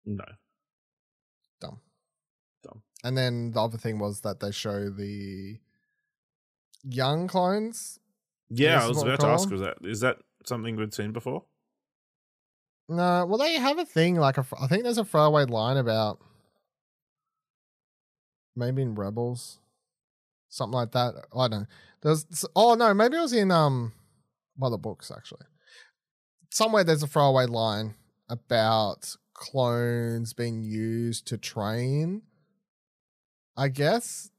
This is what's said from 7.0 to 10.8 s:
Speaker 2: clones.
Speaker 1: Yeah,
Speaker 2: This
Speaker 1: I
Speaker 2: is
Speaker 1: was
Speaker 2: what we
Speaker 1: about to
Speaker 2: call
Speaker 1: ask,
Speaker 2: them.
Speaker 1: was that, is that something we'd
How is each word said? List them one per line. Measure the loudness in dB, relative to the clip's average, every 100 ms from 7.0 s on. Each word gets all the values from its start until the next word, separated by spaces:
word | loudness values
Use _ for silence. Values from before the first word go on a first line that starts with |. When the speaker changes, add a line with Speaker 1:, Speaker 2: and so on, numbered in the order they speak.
| 0 0 -2
Speaker 2:
clones. | 0 0 0 -4 -8 -16 -18 _ _ _ _ _
Speaker 1:
Yeah, | 2 4 6
Speaker 2:
This |
Speaker 1:
I | 4
Speaker 2:
is |
Speaker 1:
was | 0
Speaker 2:
what | 0
we |
Speaker 1:
about | 2
to | 4
Speaker 2:
call | 4
Speaker 1:
ask, | 2
Speaker 2:
them. | -2
Speaker 1:
was |
that, | -4 -6
is | -8 -2
that | -2 -2 _ _ -8
something | -6 -6
we'd | -6